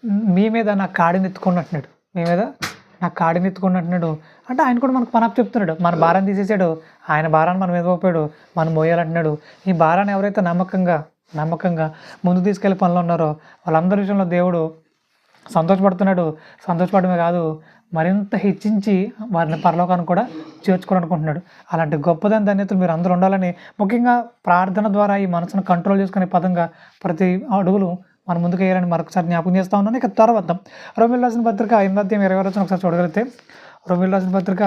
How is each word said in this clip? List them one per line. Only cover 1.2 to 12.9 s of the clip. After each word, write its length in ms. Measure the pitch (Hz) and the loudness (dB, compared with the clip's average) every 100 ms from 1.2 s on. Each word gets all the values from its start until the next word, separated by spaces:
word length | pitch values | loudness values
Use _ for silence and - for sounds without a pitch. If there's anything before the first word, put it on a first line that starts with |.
| 190 | -2
ఎత్తుకోండి" 320 | 190 - 180 | -2 -2 -2
అంటున్నాడు. 600 | 156 156 - _ _ 180 | -2 -8 -8 _ _ -6
"మీ 60 | |
మీద 240 | 170 175 240 277 - - _ _ | -2 0 -2 -6 -14 -14 _ _
నా 60 | 175 | -6
కాడిని 400 | - 165 170 185 | 0 0 2 -2
ఎత్తుకోండి" 300 | 190 185 180 | -2 -2 0
అంటున్నాడు. 400 | 170 180 170 156 - - - | -2 -2 -2 -6 -10 -20 -10
అంటే 140 | 254 | -2
ఆయన 160 | 285 240 | 0 2
కూడా 140 | 262 | 2
మనకు 180 | 262 233 | 0 0
పని 140 | 233 226 | 2 0
అప్పచెప్తున్నాడు. 580 | 226 240 247 190 160 | 0 0 0 -2 0
మన 120 | 175 170 | 0 4
భారం 300 | 165 180 196 | 4 4 2
తీసేసాడు, 560 | 196 202 214 180 160 - _ - | -2 0 0 0 -2 -10 _ -2
ఆయన 180 | 156 160 | 0 2
భారాన్ని 360 | 156 165 185 | 2 2 0
మన 80 | 185 | 0
మీద 140 | 175 175 | 0 0
మోపాడు, 440 | 180 185 165 151 - _ - | 0 0 0 -2 -6 _ -4
మనం 160 | 160 | -2
మోయాలంటున్నాడు. 640 | 160 160 170 165 165 160 151 - - 190 | 0 2 0 0 -2 -2 -4 -10 -10 -2
ఈ 40 | |
భారాన్ని 420 | 175 160 175 202 | 2 4 4 0
ఎవరైతే 280 | 196 202 202 | 0 -2 0
నమ్మకంగా, 640 | 180 175 185 196 180 165 151 _ _ 156 | 0 0 -2 0 0 0 -2 _ _ -6
నమ్మకంగా 580 | 156 165 185 165 156 156 - - 180 | -4 -2 -2 -2 -4 -6 -20 -4 0
ముందుకు 180 | 180 | 2
తీసుకెళ్లే 340 | 180 196 202 190 | 0 0 -2 2
పనిలో 220 | 185 | 2